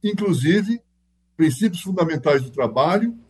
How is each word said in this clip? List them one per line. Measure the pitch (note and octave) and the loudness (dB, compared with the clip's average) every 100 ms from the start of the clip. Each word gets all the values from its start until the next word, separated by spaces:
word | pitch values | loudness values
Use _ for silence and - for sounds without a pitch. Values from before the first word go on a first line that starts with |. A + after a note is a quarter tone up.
inclusive | G#3 G3+ G3+ D3+ C#3 G3 G#3 A#3 _ _ _ _ _ _ | -4 -2 -2 0 2 2 2 -4 _ _ _ _ _ _
princípios | D#3 B2 G#3+ F3 | -2 0 -2 -2
fundamentais | F#3+ F#3 E3 D#3 D3+ C#3+ | -6 -2 0 0 2 2
do | B2+ | 0
trabalho | A#2+ B2 A2+ D3+ F#3+ A#3 A#3 - | -4 -2 2 2 2 0 -6 -18